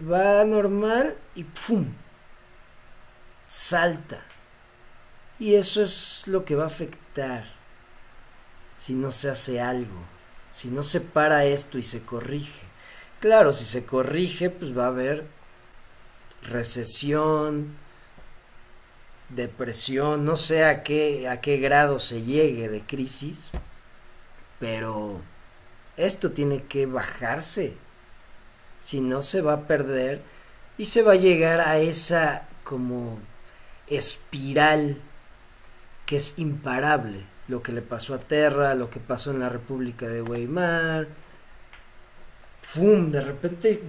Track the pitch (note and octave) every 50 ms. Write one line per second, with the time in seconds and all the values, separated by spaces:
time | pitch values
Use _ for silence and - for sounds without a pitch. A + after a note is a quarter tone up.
0 | D#3 D#3+ F3 F#3 G3 G3+ G3+ G#3 G#3+ G#3+ G#3+ G#3 G3+ G3 G3 G3+ G#3+ A3 A3+ B3
1 | C#4 D#4 - - - - - F3 D#3 - - - - - A#3+ F#3+ C#3+ A2+ - -
2 | - - - - - - - - - - - - - - - - - - - -
3 | - - - - - - - - - - - - - - F3 E3+ E3+ F3 D#3+ D3+
4 | - - - - - - - - - - - - - - - - - - - -
5 | - - - - - - - - A3 G#3 G3+ G3+ F#3 - - G#3 G#3 F#3 - -
6 | - - - - - G3+ F#3 F3+ F#3 - D3 C#3+ D#3+ D#3 - - E3 C#3 - -
7 | - - - C#3+ C#3 C3 B2 A2+ A2 - - - - - - - - - - -
8 | - - - - - - - - - - - - - - - - - - B2+ B2+
9 | C3+ C3+ C3 - - C#3 B2+ - - C3+ B2 A#2+ A#2+ B2 B2+ B2 A#2+ G#2+ F#2 F2
10 | E2+ - - - - - - - - - - - - A#2+ B2+ C#3 C#3+ - - E3
11 | D#3 - - D#3 D3+ D3+ D3+ D3 C#3+ C#3 C#3+ C#3+ - - - B2+ A2+ - A#2+ A2+
12 | - - A#2+ A#2 A#2 - C#3+ D3 C#3+ - - - - - - - - - - -
13 | - - - - - G#3+ A3 A3 F3+ C#3+ C3+ - A#2 - - B2+ A#2+ - C3 C3
14 | B2+ - D3 E3 F3+ F3 - - F3+ E3+ F3 - E3+ C#3 B2 B2 A#2+ B2+ B2+ B2+
15 | B2+ C3+ D3+ D3+ D#3 - - - - - - - - - - - - - - -
16 | - - - - - - - - - A#2 A#2 A#2+ A#2 - - B2 A2+ - - -
17 | C#3+ C#3+ D3 D3+ D#3 D#3 D#3 D3+ D3+ D3+ D3+ D3 D3 D3 D3 - - - - -
18 | - - - - - - - - - - - - - - - - - - - -
19 | - - - - - - C3 B2 A#2+ A#2+ - - B2+ B2 A2+ - - C#3 C3 C3+
20 | C#3+ D3+ D3+ D3 D3 D3+ E3 D#3 - - D#3+ D#3 D#3+ D#3 C#3 C#3+ - - D3+ D3+
21 | D3+ D3+ C#3+ C3 B2+ B2+ B2+ B2 - D3 C#3+ C3 C3+ C3+ C3+ C#3+ D3 C#3+ C#3 B2
22 | - - A#2+ A#2 A2+ A#2+ C3+ D3+ D#3 C#3+ B2 A#2 A2+ G#2+ G#2+ G#2 - - C#3 C3+
23 | C3 - - - C#3+ D3+ D#3+ - - - - - - - - - - - - -
24 | - - - - - - - - - - - - A#2+ A2+ A2+ A2 A2+ A2 A2 G#2+
25 | G#2+ G#2 G2 E2+ E2+ - - - - - - - - - - - - - - -
26 | E3+ G3+ G3 - - D3+ C#3+ D3 C#3+ C#3+ C#3+ C3 - - - C#3 C3+ C3 B2+ B2
27 | - - - - A#2+ A2+ B2+ D#3 E3 - - G#3+ E3 - - - - - - -
28 | - - - - - - - - - - - - - - - - - - D3 C3+
29 | C3 B2+ B2+ C#3 C#3 - - F#3+ D#3 D3+ D3 D3 D3 - D#3 D3 C#3 C3+ C3+ B2+
30 | B2+ C3+ C#3+ C#3+ - - - - - - - - - - - - G#3+ G#3 - A#3
31 | A3 G#3+ F#3+ F#3 F#3+ F#3 F3 D#3+ D#3+ D#3+ E3 E3 E3 D#3 D#3 D#3 D#3+ E3 D#3 -
32 | - - F3 E3 D#3+ D3 C3+ - - - - - - - C#3 B2+ B2+ B2 B2 B2
33 | A#2+ A#2 A2+ G#2+ G#2 A2+ - - - - - - - - - - - - D3 C3
34 | - - - - - - - C#3 C3+ C#3 C#3 D3 D3 D#3 D3+ D#3 D3 C#3+ C#3 -
35 | - - - - - - - - - - - - - - - - - - - -
36 | - - D3 C#3+ C#3+ - - F3 D#3+ D3+ C#3+ D3 - C3+ B2+ C3 C#3+ D3+ D3+ C3+
37 | A2+ G#2+ G2+ G2 F#2+ - - - - - B2+ A#2+ - - A#2 A#2 A#2 - A#2+ A2+
38 | - - C3 B2+ - - D#3 D3+ D3+ D3 C#3 C#3+ C#3+ C#3 C3+ B2+ A#2+ A#2 - A#2+
39 | - - B2+ A#2+ - C#3+ C3+ C3 B2 B2 A#2+ A#2 A#2 - C3+ B2+ B2+ B2 A#2 A#2
40 | A#2+ A2+ A#2 A#2 A#2 A#2 A#2+ A#2+ A#2+ B2 D#3 F3+ F3+ E3+ E3+ E3 E3 E3 D#3+ D#3+
41 | D#3 D3+ D#3 - - - - - - - - - - - - - - - - -
42 | - - - - - - - - - - - - - - - D3+ F#3 G#3 G#3+ F#3+
43 | E3+ D#3 D3 C#3 B2 C#3 C#3+ - - F3 F3 F3 - A3 G#3 G#3+ F#3